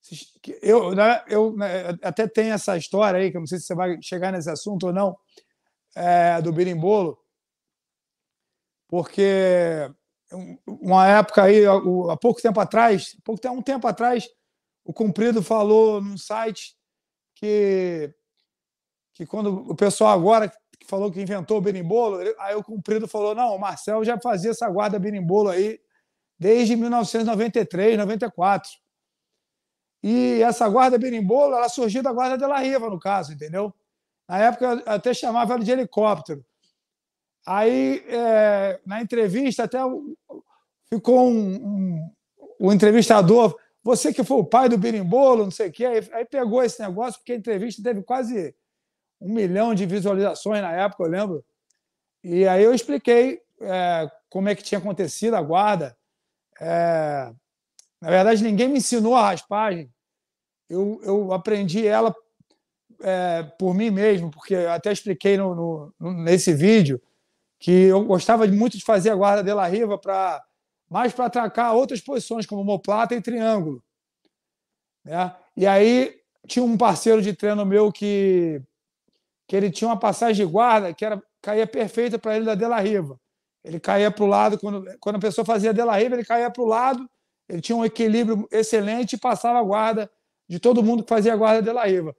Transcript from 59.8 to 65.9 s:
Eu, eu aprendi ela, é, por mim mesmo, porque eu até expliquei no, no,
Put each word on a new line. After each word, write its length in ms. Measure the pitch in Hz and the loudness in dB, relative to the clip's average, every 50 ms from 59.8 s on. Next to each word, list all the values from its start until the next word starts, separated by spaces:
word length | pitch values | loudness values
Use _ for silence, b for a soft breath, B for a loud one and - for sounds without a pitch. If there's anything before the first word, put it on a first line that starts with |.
| 151 123 _ _ _ _ _ _ _ _ _ _ _ _ _ _ _ _ | -10 -16 _ _ _ _ _ _ _ _ _ _ _ _ _ _ _ _
Eu, 320 | 170 185 196 202 220 - | -4 -4 -4 -4 -4 -6
eu 300 | - 196 196 208 202 185 | -4 -2 -2 0 0 -2
aprendi 540 | 185 185 175 220 214 202 202 175 160 220 226 | -4 -4 -2 -2 -2 -2 -2 -2 -2 0 0
ela, 280 | 208 208 220 226 226 - - _ _ _ _ _ _ _ _ _ _ _ _ _ _ _ _ | 2 2 2 2 0 -2 -6 _ _ _ _ _ _ _ _ _ _ _ _ _ _ _ _
é, 420 | - 190 190 185 180 180 170 165 160 147 - - | -4 -4 -2 -2 -2 -2 -2 -4 -6 -10 -8 -4
por 160 | 190 185 180 | -2 -2 0
mim 160 | 196 226 233 | 0 0 0
mesmo, 400 | 196 190 208 220 202 175 170 165 | 0 2 2 2 2 2 -2 -8
porque 240 | 147 - - - 190 | -10 -14 -6 -4 -2
eu 160 | 180 170 170 | -2 0 -2
até 220 | 170 170 - 208 | -2 -2 -2 -4
expliquei 440 | 208 - - 208 185 - - 196 202 190 | -4 -4 -4 -6 -8 -2 2 2 2 2
no, 160 | 196 185 175 | 0 -2 -4
no, 400 | 165 170 165 160 156 147 - | -4 -6 -6 -6 -8 -12 -18